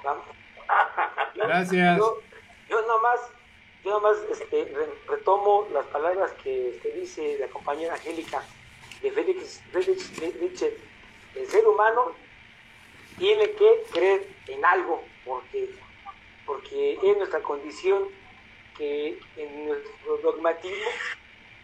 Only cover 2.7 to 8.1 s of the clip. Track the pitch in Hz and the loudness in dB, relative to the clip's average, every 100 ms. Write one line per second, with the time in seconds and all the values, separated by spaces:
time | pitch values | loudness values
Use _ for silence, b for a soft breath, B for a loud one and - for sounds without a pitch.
2.7 | 220 226 226 233 240 - - - - - | -2 2 4 4 2 -2 -18 -20 -20 -20
3.7 | - 190 208 208 208 - - - 151 - | -10 -2 2 4 4 0 -6 -2 -2 -2
4.7 | 143 151 143 - 143 180 202 202 202 - | -4 -6 -6 -6 -2 2 4 4 4 2
5.7 | 143 - 147 165 190 165 - 135 131 123 | -4 -2 -2 0 0 -2 -4 -6 -4 -4
6.7 | 117 147 180 180 - 147 143 127 - - | -4 -8 -6 -8 -6 -6 -4 -6 -8 -6
7.7 | 147 165 - - | -6 -6 -6 -8